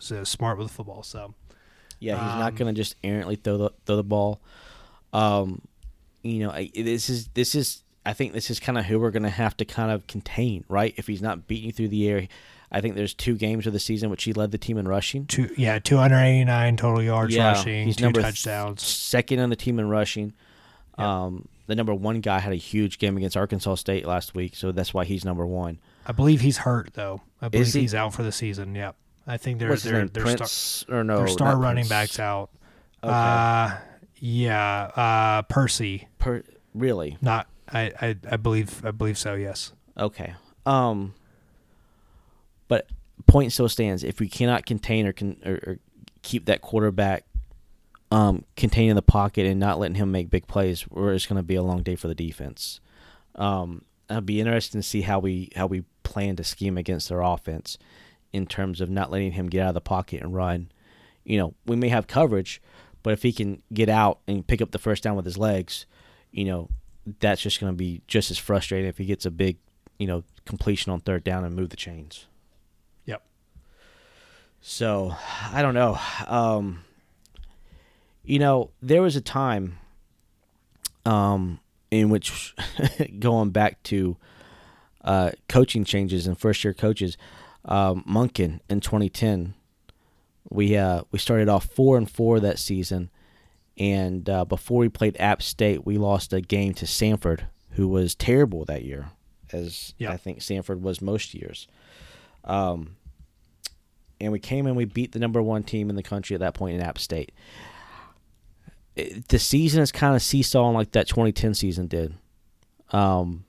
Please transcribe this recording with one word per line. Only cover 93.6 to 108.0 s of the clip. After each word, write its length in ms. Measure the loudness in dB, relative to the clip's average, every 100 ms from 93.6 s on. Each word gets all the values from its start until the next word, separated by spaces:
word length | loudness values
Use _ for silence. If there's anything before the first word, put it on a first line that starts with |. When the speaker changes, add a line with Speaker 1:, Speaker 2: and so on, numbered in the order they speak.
| _ -2
Speaker 2:
and, 520 | 0 2 0 -2 -2
uh, 140 | 0 0
before 320 | -2 0 2
we 100 | 2
played 280 | 2 0 2
App 220 | 2 2
State, 420 | -2 0 2 2
we 140 | 0 0
lost 340 | 2 2 0
a 80 | -4
game 320 | 0 0 0
to 120 | -2 -4
Samford, 560 | 0 2 2 0 -2 -4 -12 -8
who 160 | -2 2
was 260 | 2 0
terrible 500 | 0 2 4 4 0 -6
that 180 | -8
year, 260 | -8 -10 -12 -16 _ _ -12
as 420 | -10 -8 -10 -14 -10
Speaker 1:
Yep. 120 | -8
Speaker 2:
I 60 | -8
think 220 | -10 -10
Samford 420 | -6 -6 -6 -6
was 220 | -4 -4
most 320 | -4 -4 -6
years. 320 | -12 -14 -14 -18 _ -20 -20 -20 -20 -20 _
Um, 520 | -4 -2 -2 -4 -8 -16 -20 -20 -20 _ _ _ -18 _ _ _ _ -8
and 100 | -4
we 60 | -4
came 280 | -4 -2 0
and 100 | 0
we 80 |
beat 280 | -2 -2 -4
the 60 | -2
number 240 | 0 0
one 200 | 0 0
team 260 | -2 -2 -2
in 60 | -4
the 60 |
country 320 | -6 -6 -4
at 60 | -4
that 140 | -2
point 220 | -2 -4 -4
in 60 |
App 160 | -4 -6
State. 340 | -6 -6 -6 -14 -20 -20 -20 -20 -20 -20